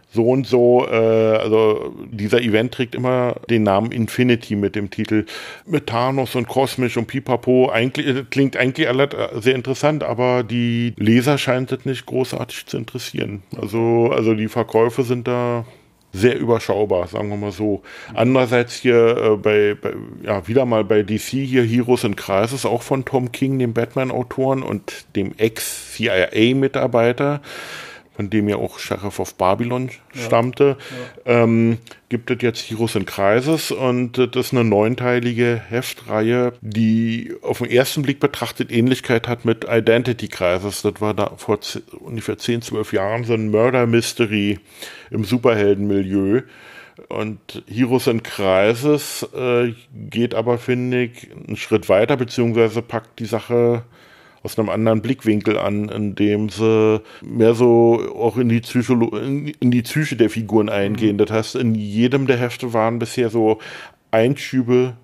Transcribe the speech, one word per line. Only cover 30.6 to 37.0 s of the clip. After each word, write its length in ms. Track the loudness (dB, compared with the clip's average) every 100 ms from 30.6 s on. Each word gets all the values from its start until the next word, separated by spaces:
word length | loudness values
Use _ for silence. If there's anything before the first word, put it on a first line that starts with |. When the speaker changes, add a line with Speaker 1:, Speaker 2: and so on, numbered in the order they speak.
| 2 0 -8 -14 -14 -12 0
Speaker 2:
Ja. 160 | 4
Speaker 1:
ähm, 360 | 4 4 2 0 -6 -20 -8
gibt 200 | -8 -4
es 80 | -2
jetzt 280 | -2 -4 -8
Heroes 240 | -4 -2
in 140 | -2 -4
Crisis 640 | 0 2 4 2 -2 -2
und 480 | -2 0 0 -2 0
das 100 | 0 0
ist 180 | -2
eine 100 | 0
neunteilige 960 | 4 4 2 0 0 0 0 0 0 0 -4
Heftreihe, 840 | -6 -6 -12 -4 -2 0 2 0 -4
die 720 | -6 0 2 2